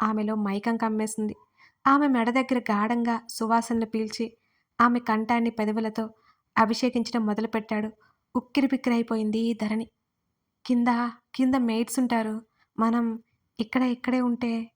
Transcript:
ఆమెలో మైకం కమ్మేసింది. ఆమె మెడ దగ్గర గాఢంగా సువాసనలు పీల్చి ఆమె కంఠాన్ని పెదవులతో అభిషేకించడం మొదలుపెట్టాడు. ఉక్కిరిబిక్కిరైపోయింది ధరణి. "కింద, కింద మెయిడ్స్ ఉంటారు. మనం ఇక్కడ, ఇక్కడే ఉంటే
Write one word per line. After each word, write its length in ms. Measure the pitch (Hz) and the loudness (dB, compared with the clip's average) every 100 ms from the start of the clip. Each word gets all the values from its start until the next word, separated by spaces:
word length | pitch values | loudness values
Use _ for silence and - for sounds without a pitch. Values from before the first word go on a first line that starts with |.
ఆమెలో 340 | 220 214 214 214 | -2 0 -2 0
మైకం 420 | 208 196 233 226 | 0 0 -2 0
కమ్మేసింది. 580 | 226 214 214 220 214 - _ _ - _ - | -2 -2 -4 -4 -6 -6 _ _ -20 _ 2
ఆమె 200 | 277 294 | 4 4
మెడ 220 | 254 226 | 2 2
దగ్గర 300 | 247 247 247 | 0 0 -2
గాఢంగా 600 | 240 202 220 240 233 226 - | 0 0 0 0 0 -2 -6
సువాసనలు 560 | - 220 233 226 233 220 | -6 0 0 0 -2 -2
పీల్చి 520 | 220 220 - 226 - _ _ _ - | -4 -4 -4 -8 -8 _ _ _ 2
ఆమె 180 | 233 240 | 2 2
కంఠాన్ని 500 | 240 214 220 240 233 | 0 -2 2 0 0
పెదవులతో 600 | 220 214 214 220 214 220 - _ _ _ - | 0 -2 -2 -4 -4 -8 -12 _ _ _ 2
అభిషేకించడం 680 | 214 226 247 240 226 240 214 | 2 2 0 0 -2 -2 0
మొదలుపెట్టాడు. 640 | 208 220 220 214 214 214 - _ _ _ 254 | -2 -2 -4 -2 -4 -4 -10 _ _ _ -8
ఉక్కిరిబిక్కిరైపోయింది 1200 | - - 269 262 254 233 226 220 214 220 226 | -2 0 0 0 0 0 0 -2 0 0 0
ధరణి. 340 | 220 214 220 226 _ _ _ _ _ _ _ - | -2 -2 -4 -6 _ _ _ _ _ _ _ 0
"కింద, 220 | 247 240 233 240 233 _ - | 2 4 2 -2 -6 _ 0
కింద 200 | 262 262 | 2 4
మెయిడ్స్ 440 | 233 226 233 - | 2 0 0 0
ఉంటారు. 420 | 247 233 220 220 - _ _ - | 2 2 0 -6 -10 _ _ 0
మనం 440 | 226 233 233 226 - _ _ - | 2 2 0 -4 -12 _ _ -8
ఇక్కడ, 240 | 220 254 | -2 0
ఇక్కడే 380 | 254 247 - 254 | 0 0 -2 0
ఉంటే 500 | 247 233 240 226 226 | 0 0 -2 -4 -6